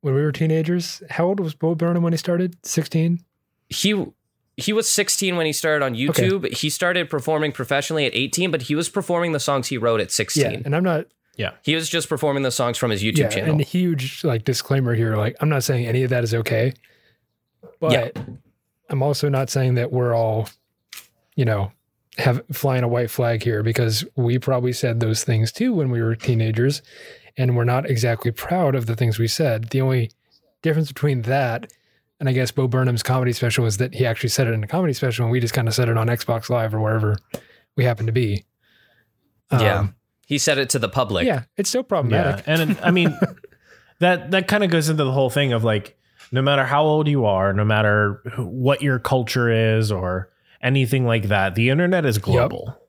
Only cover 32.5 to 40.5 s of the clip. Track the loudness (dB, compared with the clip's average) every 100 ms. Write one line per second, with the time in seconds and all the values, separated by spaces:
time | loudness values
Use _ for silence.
32.5 | 0 0 2 2 0 0 0 0 0 0
33.5 | 0 0 0 -4 0 -2 0 -2 0 0
34.5 | 0 -2 -2 0 0 -2 0 0 0 0
35.5 | 0 0 0 0 2 0 -2 -2 -4 -2
36.5 | -2 0 -2 0 0 0 -2 _ -16 -16
37.5 | _ _ 0 0 0 -2 0 0 -2 _
38.5 | _ _ _ _ _ _ _ _ _ _
39.5 | 2 4 2 -2 -6 _ _ _ -2 0